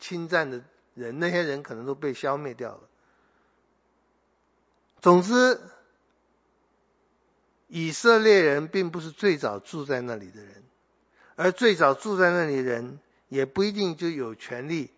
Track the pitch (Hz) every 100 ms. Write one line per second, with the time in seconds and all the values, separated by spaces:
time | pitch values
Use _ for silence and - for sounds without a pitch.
0 | - 175 165 170 147 123 120 _ _ 120
1 | 120 135 170 175 160 143 143 113 127 139
2 | 147 123 143 143 143 120 113 104 _ _
3 | _ _ _ _ _ _ _ _ _ _
4 | _ _ _ _ _ _ _ _ _ _
5 | 175 180 185 247 254 226 - - _ _
6 | _ _ _ _ _ _ _ _ _ _
7 | _ _ _ _ _ _ _ 165 160 151
8 | 233 226 220 196 156 143 160 190 175 170
9 | 160 - 208 151 131 101 - 160 139 127
10 | 123 110 92 104 101 101 - _ _ _
11 | _ _ _ - 175 180 240 170 143 135
12 | 220 190 180 175 156 135 127 117 123 143
13 | _ _ _ 135 135 190 208 208 190 156
14 | 170 151 117 107 - 123 143 165 123